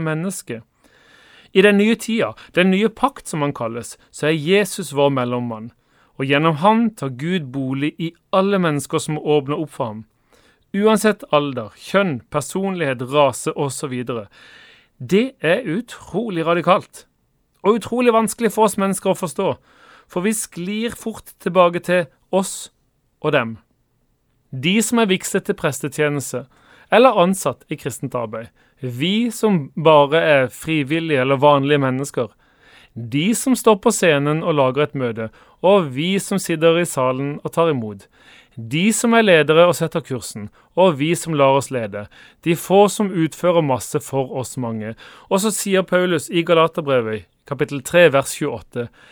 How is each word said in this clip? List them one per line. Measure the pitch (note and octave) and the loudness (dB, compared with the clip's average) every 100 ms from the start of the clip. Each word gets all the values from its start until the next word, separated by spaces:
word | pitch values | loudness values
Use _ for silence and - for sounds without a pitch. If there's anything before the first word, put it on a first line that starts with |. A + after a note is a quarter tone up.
menneske. | D#3+ D#3 F#3+ - - A2 _ _ _ _ _ _ _ - _ | -2 -4 -6 -8 -10 -12 _ _ _ _ _ _ _ -20 _
I | F#3+ | 4
den | G3+ G3+ | 6 6
nye | G#3+ A3 | 4 2
tida, | - A3+ A2+ - - | -2 -2 -4 -6 -6
den | E3 F#3 | 0 2
nye | F#3+ G#3+ | 2 0
pakt | - G3+ - - | 0 -4 -4 -10
som | D#3+ C#3+ | -4 -4
han | C#3+ | -4
kalles, | A2+ A#2 A2+ - _ | -8 -8 -14 -18 _
så | - D3+ | -4 -2
er | D#3+ | -2
Jesus | D3+ G3 G3 - E3+ | 0 0 0 -6 -6
vår | C#3 C#3+ | -4 -2
mellommann. | C3+ B2 B2 A#2+ A2 A#2 _ _ _ _ | -4 -4 -6 -8 -10 -14 _ _ _ _
Og | - C#3 | -10 -2
gjennom | C#3+ E3 C#3+ | 0 0 2
han | G3 A3 A#3 | 2 2 0
tar | - C3+ B2 | -4 -10 -6
Gud | D#3+ F#3 C3+ | -4 -4 -4
bolig | C#3 C3 C3+ D3+ D#3+ | -8 -6 -4 -4 -4
i | E3 _ - | -8 _ -4
alle | F#3 G3 G3 | 0 2 0
mennesker | E3+ C#3+ - D#3 | 0 -2 -4 -6
som | - D3+ | -4 -6
åpner | D#3 D3+ C3+ D3+ | 0 0 0 -6
opp | D3+ | -8
for | - A#2+ | -8 -8
ham. | G#2+ A2 _ _ _ _ _ _ | -8 -18 _ _ _ _ _ _
Uansett | G3 G#3+ G#3+ A3 G3+ - | 0 2 4 2 -2 0
alder, | D3 C#3+ B2 G#2+ | 0 0 -6 -10
kjønn, | - - F#3+ F#3+ B2 - | -16 -2 0 0 -4 -6
personlighet, | D3 - F#3+ G3 F#3 C#3+ B2 B2+ | -8 -6 -6 -4 -4 -4 -4 -2
rase | D3 C#3 - D#3+ | 2 2 2 -6
og | - C#3 | -4 -6
så | - D3 | -6 -8
videre. | B2 B2 A#2 G2 _ - - - _ _ - | -6 -6 -8 -8 _ -20 -20 -20 _ _ -16
Det | B2 G3 C4 - | 0 0 0 -4
er | D3+ F3+ G3+ | 0 0 -2
utrolig | F#3 - - - F3+ A#3 E3+ D#3 | -6 -8 -16 -8 -6 -4 -4 0
radikalt, | F3 E3+ F#3+ - - _ _ _ _ _ _ F#3+ | 0 2 0 0 -20 _ _ _ _ _ _ 0
og | A3+ | 0
utrolig | - A#3+ A#3+ | 0 0 2
vanskelig | A3+ G#3+ - A#3 | 2 0 -2 -2
for | A3 G#3+ | 2 0
oss | - | 2
mennesker | G3 F#3 F#3+ | -2 -2 -2
å | F3 | -2
forstå, | E3+ - F#3 - _ _ _ - _ | -4 -4 -4 -4 _ _ _ -20 _
for | F3+ | -4
vi | G3 A3 | -2 -4
sklir | - - F3 G#3+ A#3 | -8 -10 -8 -6 -6
fort | - A3+ G#3+ - - | -8 -12 -12 -20 -10
tilbake | F#3+ F3+ F3 F3 | 0 4 4 2
til | F3 F3+ D#3+ _ - | -2 -2 -2 _ -4
oss | F#3 F#3 - - _ _ _ _ _ | -2 -2 -8 -16 _ _ _ _ _
og | D3+ | 0
dem. | D3 A2+ A2 _ _ _ _ _ _ _ _ _ | 0 0 -8 _ _ _ _ _ _ _ _ _
De | C3 D#3 G#3+ G#3+ | -4 0 2 2
som | A#3 | 0
er | A3 | 2
vigslet | F#3+ - F#3+ G3 | 0 -2 -6 -4
til | G3 | -4
prestetjeneste, | D#3+ - D3 C#3+ D3+ D3 - B2 C3 _ _ _ - | -2 -4 -8 -2 -2 -2 -6 -10 -12 _ _ _ 2
eller | G3+ B3+ G#3+ | 6 6 6
ansatt | F3 F#3+ C#3+ B2 - | 2 2 -4 -6 -10
i | D3+ | -8
kristent | C#3 - C3+ | -8 -8 -8
arbeid, | B2 A2+ A2+ A#2 _ _ _ | -6 -8 -10 -14 _ _ _
vi | B2+ A#2+ E3+ G#3+ A#3+ | -10 -2 0 0 0
som | - A3 F3+ C3 | 0 0 0 -2
bare | - D#3+ D3+ C#3 D#3+ | 0 6 6 6 4
er | E3 C#3 B2+ | 4 4 2
frivillige | - D#3+ D#3+ C3 E3 E3 C3+ B2+ | -4 -4 -2 0 -2 0 0 2
eller | C3+ | 4
vanlige | D3 C#3+ C#3 D3 | 4 4 4 2
mennesker, | C3+ C3 C#3+ - A2+ _ _ _ _ - _ | 2 -2 -4 -6 -6 _ _ _ _ -20 _
de | A#2 A#2 C#3 F#3 | -14 -6 -2 0
som | A3+ C4+ B3 | 0 0 2
står | A#3 G3+ | 4 4
på | A#3+ | 2
scenen | - F3 C#3+ C#3+ D#3 E3+ | 2 2 2 2 -2 0
og | |
lager | D3+ C3 C3 | 2 2 2
et | D3 | -2
møte, | C#3+ B2 A2+ A2 - _ - F3 | -2 -4 -4 -10 -12 _ -2 4
og | G3+ D3+ B2+ | 4 2 -4
vi | F3 G3 | -2 -2
som | - G3 | -2 -4
sitter | - D#3+ E3 E3 | -2 2 4 4
i | E3+ | 0
salen | C3+ B2+ C3 C#3+ C#3+ | -2 -2 -2 -6 -6
og | D3+ - | -6 0
tar | E3+ | 0
imot, | C3+ G#2+ G2+ - _ - - _ | 0 -4 -10 -20 _ -20 -20 _
de | - A2+ D3+ G3+ | -16 -6 0 2
som | G#3+ A#3 A#3 | 2 2 4
er | G#3+ | 6
ledere | D#3+ D3 D#3 F3 | 6 6 6 6
og | |
setter | - D#3+ E3 - | 4 -2 -4 -6
kursen, | B2+ - A2 G#2 _ _ - | -10 -10 -12 -14 _ _ 2
og | F#3 C3+ | 2 2
vi | D#3 E3 | -2 -2
som | E3 | -2
lar | D3+ C3+ C#3 | 2 4 2
oss | - | 0
lede, | B2+ G#2+ G2+ G#2 - - _ D#3+ | -6 -6 -10 -14 -20 -20 _ -4
de | |
få | E3 - F#3+ G3+ | -4 2 4 4
som | - G3+ | 2 -4
utfører | F#3+ D#3 - F3 E3+ D3 | -2 -4 -2 0 2 2
masse | B2 - - | -2 -4 -8
for | - C3+ C3 C#3+ | -6 -6 -6 -8
oss | A#2+ - | -8 -8
mange. | A#2 A2 G#2+ A2+ - - - | -8 -8 -10 -14 -20 -20 -4
Og | F#3+ | -2
så | G#3+ | 0
sier | G3+ G3+ F#3+ | -4 0 0
Paulus | F#3 F3+ F3+ D#3+ - | 2 0 0 -2 -2
i | F3 E3+ | -4 2
Galaterbrevet, | E3 D#3+ - D3 B2+ A2 G#2+ - _ - | 2 2 0 0 0 0 -6 -10 _ -14
kapittel | C3 C#3+ C#3 | -6 -6 -6
tre, | - F3 E3 | 0 6 6
vers | C#3 C3+ - | 6 0 -6
tjueåtte: | D3 A2+ - B2 A#2 _ - | -6 -8 -10 -10 -10 _ -20